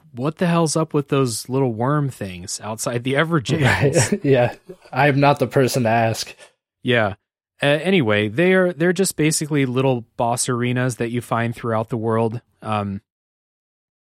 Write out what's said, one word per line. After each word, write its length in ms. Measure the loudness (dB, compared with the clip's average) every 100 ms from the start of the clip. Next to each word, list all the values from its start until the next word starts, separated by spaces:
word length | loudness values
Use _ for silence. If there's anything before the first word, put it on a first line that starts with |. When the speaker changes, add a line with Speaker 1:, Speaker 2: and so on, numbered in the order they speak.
| -12
Speaker 1:
what 260 | -6 -6 -2
the 80 | 0
hell's 280 | 2 2 0
up 160 | 0
with 140 | -2 0
those 400 | 0 0 -2 -4
little 240 | -2 -2
worm 360 | 0 0 0 -2
things 520 | -6 -10 -10 -12 -10
outside 420 | -10 -8 -6 -4
the 100 | -2
Everjails? 1000 | -2 0 0 0 0 2 2 2 2 2
Speaker 2:
<laughs> 0 |
Right. 120 | 0
Yeah. 300 | 2 4 2 -2 -18 -20 -6
I'm 280 | 2 2 4
not 180 | 4 2
the 80 | 0
person 380 | 2 2 2
to 60 | 2
ask. 440 | 2 2 -2 -8 -14 -20 _ _ _
Speaker 1:
Yeah. 320 | 0 2 0 -4 _ _ _ _
Uh, 40 | 0
anyway, 640 | 2 2 2 2 2 0
they 240 | 2 2
are, 180 | 4 2
they're 200 | 0 0
just 240 | 0 -2 0
basically 480 | 0 0 0 0 0
little 360 | 2 0 0 -4 -4
boss 320 | -2 -2 -2
arenas 480 | -2 -2 0 -2 -2
that 140 | -4
you 100 | -4
find 340 | -4 -2 -2
throughout 340 | -4 -4 -4 -4
the 80 | -4
world. 440 | -2 0 0 -4 -12 _
Um, 380 | -6 -4 -4 -8 -12 _ _ _ _ _ _ _ _ _